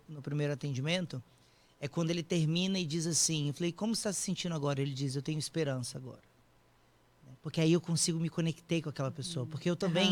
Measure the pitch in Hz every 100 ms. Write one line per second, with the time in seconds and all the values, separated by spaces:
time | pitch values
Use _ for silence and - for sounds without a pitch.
0 | - 151 139 147 147 143 147 127 143 185
1 | 175 131 - - - _ _ - 143 165
2 | 165 175 160 175 156 170 190 190 160 165
3 | 165 160 - 156 143 139 170 127 214 220
4 | 214 180 - 180 180 160 143 139 139 131
5 | 139 135 139 156 - 160 143 131 120 -
6 | 131 113 - _ _ _ _ _ _ _
7 | _ _ - 127 156 165 160 170 170 165
8 | - 165 165 - 165 156 - 170 147 135
9 | 135 - 185 165 123 156 175 175 196 170
10 | 196